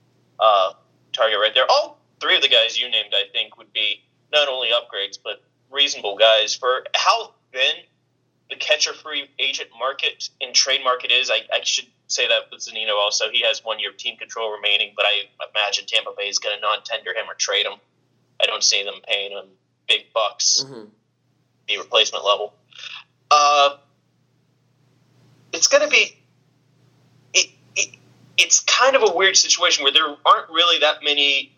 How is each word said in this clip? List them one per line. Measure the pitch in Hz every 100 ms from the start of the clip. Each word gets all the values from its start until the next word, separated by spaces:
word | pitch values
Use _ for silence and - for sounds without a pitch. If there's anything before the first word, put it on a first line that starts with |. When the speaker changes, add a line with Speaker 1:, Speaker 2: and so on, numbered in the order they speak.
| _ _ _ -
Speaker 1:
uh, | 110 101 95 - _ _ _
target | - 113 104
right | 107
there. | 127 127
All | - - - _ -
three | 151
of | 180
the | 135
guys | 123 113 120
you | 123
named, | 113 104
I | 101 101
think, | 117 107 -
would | 113
be | 110 107 101 _ _ -
not | 151 143
only | 131 117
upgrades, | 117 - 104 101 -
but | 113 104 _ _ _
reasonable | 135 143 139 107 101
guys | 110 110 110
for | - 127 127 -
how | - - 226 208 _ _
thin | 127 135 - - _ _ _ _ _ -
the | 135
catcher | - 151 156
free | 147 156 147 139 -
agent | 135 139 147 117
market | 127 135 151 - - -
and | 127
trade | - 135 135
market | 131 123 -
is. | 123 127
I, | 110 -
I | 120
should | - - - _ -
say | - 120
that | 113 -
with | -
Zunino | 113 110 110 104
also. | 104 104 110
He | 117
has | 117 107
one | 113 107
year | 101
of | 98
team | 120 113
control | 110 117 113
remaining, | 107 104 104 104
but | 101 104
I | 104 101 - -
imagine | 107 104 101 -
Tampa | 113 104 101
Bay | 101
is | 98
gonna | 110 104
non-tender | 104 104 - 113 110
him | 110 95
or |
trade | - - 101
him. | 104 104 _ _ _ _ _ -
I | 123
don't | 107
see | - 107
them | 101 98 -
paying | 104 98
him | 101 95 95 _ _ -
big | 110 -
bucks, | 113 104 - - - 135
Speaker 2:
Mm-hmm. | 127 107 _ _ _ _ _ _ _ -
Speaker 1:
the | 104
replacement | - 117 107 98
level. | 98 101 104 _ _ - - - - _ -
Uh, | 151 143 147 143 143 _ _ _ _ _ _ _ _ _ _ _ _ _ _ _ _ _
it's | 165 -
gonna | 277 294
be, | 240 202 - _ _ _ _ _ _ _ _ _ _ _
it, | 180 185 _ _ -
it, | - - _ _ _ -
it's | 170 -
kind | - - 254 262
of |
a | 220 180
weird | 190 190
situation | - - 175 156
where | 139
there | 143 151 143 160
aren't | 208 220
really | 165 175 160
that | 147 151
many | 147 143 143 139 127